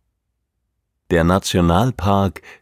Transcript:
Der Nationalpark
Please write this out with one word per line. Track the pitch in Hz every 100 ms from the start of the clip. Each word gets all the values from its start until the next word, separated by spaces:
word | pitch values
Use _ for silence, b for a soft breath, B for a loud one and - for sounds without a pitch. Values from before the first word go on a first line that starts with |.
| _ _ _ _ _ _ _ _ _ _ -
Der | 85
Nationalpark | 82 95 - 92 85 85 127 - 101 101 98 - B B